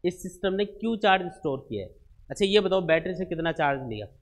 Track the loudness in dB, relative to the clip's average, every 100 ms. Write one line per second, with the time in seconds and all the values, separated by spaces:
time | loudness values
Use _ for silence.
0 | -2 -4 -12 -4 -2 0 -2 -4 -4 2
1 | 4 4 2 -6 -4 -4 -6 -8 -8 -14
2 | -20 -20 -14 -2 4 4 4 2 4 2
3 | 2 -4 -4 -2 -2 0 0 0 -4 -8
4 | -10 -14